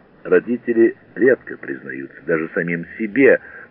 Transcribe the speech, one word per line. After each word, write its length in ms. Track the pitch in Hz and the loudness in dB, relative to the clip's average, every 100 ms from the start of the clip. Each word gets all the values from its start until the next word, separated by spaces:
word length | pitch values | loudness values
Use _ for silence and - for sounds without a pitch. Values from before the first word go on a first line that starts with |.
| _ _ | _ _
родители 720 | - 90 - 120 - 113 113 - _ | 0 0 0 -6 -2 2 2 0 _
редко 440 | - 127 120 - - | 0 2 2 -4 -16
признаются 580 | - 67 67 65 67 - | -14 -14 -14 -16 -16 -16
даже 240 | 71 80 80 | -6 -6 -4
самим 320 | 95 87 85 85 - | -6 -6 -6 -10 -10
себе 420 | 110 107 131 90 - - - | -6 2 4 4 0 -20 -20